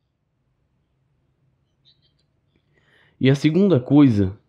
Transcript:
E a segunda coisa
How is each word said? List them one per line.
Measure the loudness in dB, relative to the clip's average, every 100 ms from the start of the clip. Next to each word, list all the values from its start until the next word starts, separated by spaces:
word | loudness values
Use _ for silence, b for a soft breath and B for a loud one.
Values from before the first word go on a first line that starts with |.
| _ _ _ _ _ _ _ _ _ _ _ _ _ _ _ _ _ _ _ _ _ _ _ _ _ _ _ _ _ _ _ _
E | -2
a | -2
segunda | -2 -2 0 -2
coisa | 0 2 2 2 -4 -6